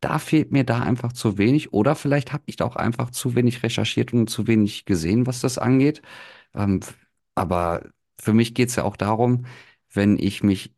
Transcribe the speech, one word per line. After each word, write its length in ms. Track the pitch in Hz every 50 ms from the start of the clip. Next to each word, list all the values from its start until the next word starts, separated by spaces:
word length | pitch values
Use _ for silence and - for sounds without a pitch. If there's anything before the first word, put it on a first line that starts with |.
da 180 | - - - 156
fehlt 320 | - - - 156 - -
mir 140 | - 139 127
da 160 | 120 113 120
einfach 320 | 127 87 123 120 - 120 123
zu 240 | - - 113 101 -
wenig 360 | 101 117 139 151 151 - -
oder 220 | 104 107 139 156
vielleicht 380 | - - 143 143 143 139 - -
hab 100 | 143 -
ich 120 | - - -
da 80 | -
auch 100 | 120 -
einfach 360 | - - 113 120 - 120 120
zu 240 | - - - 127 120
wenig 280 | 123 123 120 120 - -
recherchiert 500 | 117 - - 107 - - 117 117 120 -
und 160 | 120 110 -
zu 180 | - - 104 107
wenig 380 | 113 110 104 98 - - -
gesehen, 420 | - 98 82 78 85 104 120 127 127
was 120 | 123 123
das 160 | - 131 123 -
angeht. 440 | - 117 131 131 135 147 151 - - - - - - - - - _ _ -
Ähm, 260 | - 101 101 95 92 - - - _ _ _ _ _ _ _ _
aber 500 | - 98 80 90 87 87 85 85 - - - _ _ _ _ _ -
für 140 | - - 107
mich 200 | 113 117 113 -
geht's 200 | - 123 120 -
ja 80 | - 71
auch 140 | 101 101 -
darum, 480 | 95 104 110 110 123 123 123 123 123 - - - - - _ _ _ _ -
wenn 240 | 101 101 104 101 -
ich 240 | - 98 - - -
mich 320 | 101 95 95 - - -